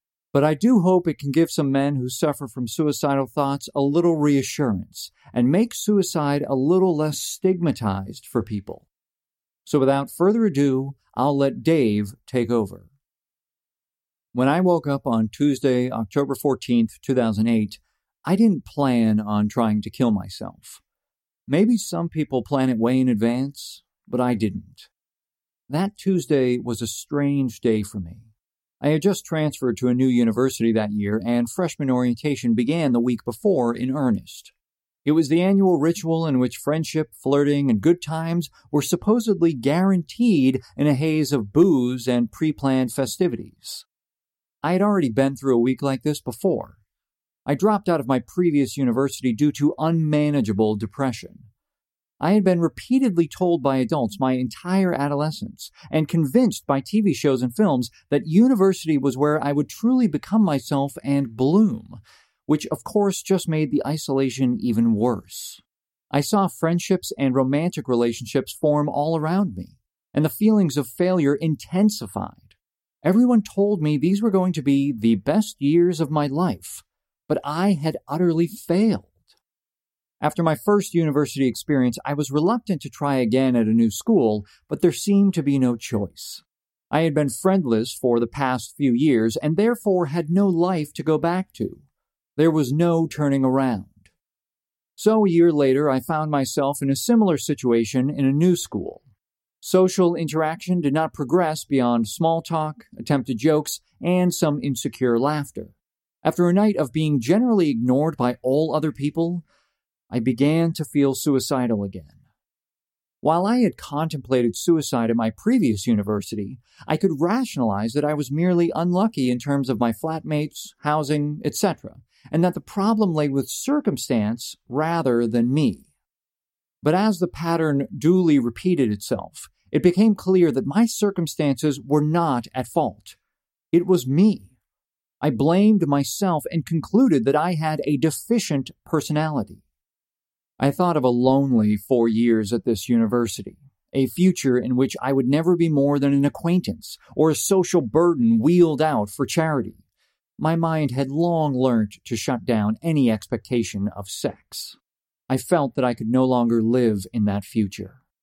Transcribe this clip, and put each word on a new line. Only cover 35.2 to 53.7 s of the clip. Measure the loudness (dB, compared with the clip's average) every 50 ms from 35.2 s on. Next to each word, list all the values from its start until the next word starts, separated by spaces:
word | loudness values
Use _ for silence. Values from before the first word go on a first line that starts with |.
| 2 2
the | 2 2
annual | 2 2 2 4 4 4 2 2
ritual | 2 0 0 -2 -2 -2 -2 -2 0 0
in | 0 0
which | 0 0 -4 -6
friendship, | -4 -2 -2 -2 -2 -4 -4 -4 -4 -4 -8
flirting, | -8 -2 0 2 2 2 2 2 0 2 2
and | 0 2
good | 4 2 2 2
times | 0 -8 -6 -6 -4 -2 -2 -2 -4 -6 _ _ _ -4
were | -2 -2
supposedly | -2 0 -4 -2 0 0 0 0 2 0 0 2 2 0 0
guaranteed | 0 -2 0 0 2 2 2 2 0 -2 -4 -4 -2 2 2 4 4 4 4 2 0 -4 -8 -6
in | -2 0 0
a | 2
haze | 0 0 0 0 0 0 0
of | 0 -2 -2 0 4
booze | 4 6 6 6 2 2 0 -2 -4 -2
and | -2 0 0 0 -2
pre-planned | -4 -4 -2 -2 -2 -2 -2 0 0 0 0 -2
festivities. | -2 -4 -4 -4 -2 -2 -2 -2 -2 -4 -10 -12 -18 _ -18 -16 -16 -16 -18 _ _ _ _ _ _ _ _ _ _ _ _ _ _ _
I | -4 -2 0
had | 2
already | 2 2 2 2 2 0
been | 2 2 2 2 0 -2
through | 0 2 4
a | 4
week | 4 2 0 0
like | 0 -2 -2 -2 -2
this | -4 -4 -4
before. | -6 -10 -8 -2 -2 -2 -2 -2 -4 -10 -16 _ _ _ _ _ _ _ _ _ _ _ _ _ -6
I | -4 -2
dropped | 0 2 2 2 2 0 0
out | -2 0
of | 0 0
my | -2 -2
previous | -2 -6 -2 0 0 2 2 2 0 0 -2
university | -2 0 0 0 0 0 -2 -2 -4 -2 -2 0
due | 2 0 0 0
to | 2 0 0 0 0
unmanageable | -2 0 0 0 0 0 2 2 2 2 0 0 0 0 0 0 0 0 0
depression. | -2 -6 -8 -6 -4 -4 -4 -4 -6 -12 -18 -20 -20 -20 -20 _ _ _ _ _ _ _ _ _ _ _ _ _ -4 0
I | 2 4
had | 4 4
been | 4 2 2
repeatedly | 2 0 -2 -4 -4 0 0 2 2 2 2 2 0 0
told | 0 -2 0 0 0 2 0
by | 0